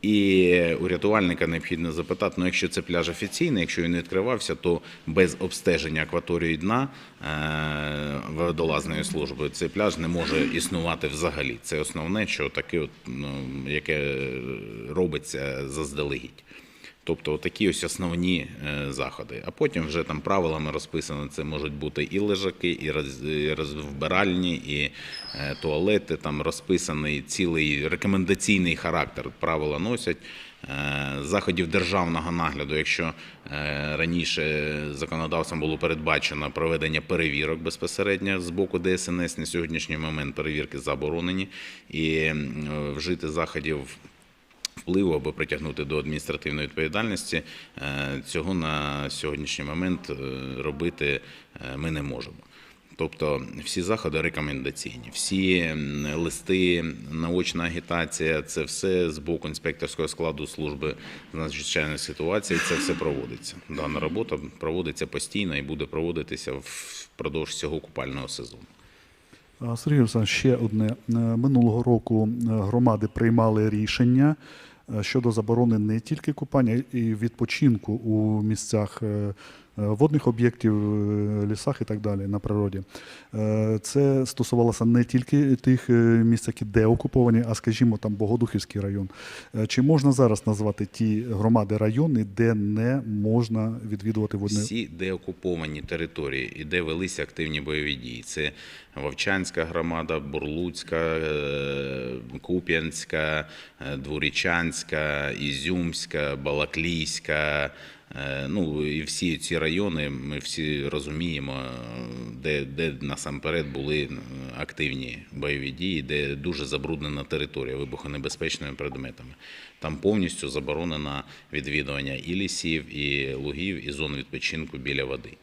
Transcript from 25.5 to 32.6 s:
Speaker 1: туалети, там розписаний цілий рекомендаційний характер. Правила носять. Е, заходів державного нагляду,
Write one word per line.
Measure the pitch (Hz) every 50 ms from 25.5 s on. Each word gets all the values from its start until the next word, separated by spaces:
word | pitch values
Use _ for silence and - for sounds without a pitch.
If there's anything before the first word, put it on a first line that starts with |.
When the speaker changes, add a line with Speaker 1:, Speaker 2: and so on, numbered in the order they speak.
| 71 - -
Speaker 1:
туалети, | 82 73 76 87 101 107 101 - - 82
там | 76 - - 73 73 71
розписаний | 80 82 - - - 95 85 - - 78 76 76 76 73 71 69
цілий | - - - 95 85 82 80 78 76 73 71 71 76
рекомендаційний | 82 87 - 101 98 95 92 85 98 95 - - 104 98 90 85 82
характер. | 78 - 82 80 82 71 - - - 64 65 - -
Правила | - 82 82 78 76 76 73 73
носять. | 85 107 123 113 - 90 82 - - - - - - - - _ - -
Е, | 67 69 71 71 71 71 71 69 69 69 71
заходів | 71 90 101 - - 90 85 90 80
державного | 80 101 90 87 95 95 90 85 82 80 78 85 85
нагляду, | 85 82 78 69 71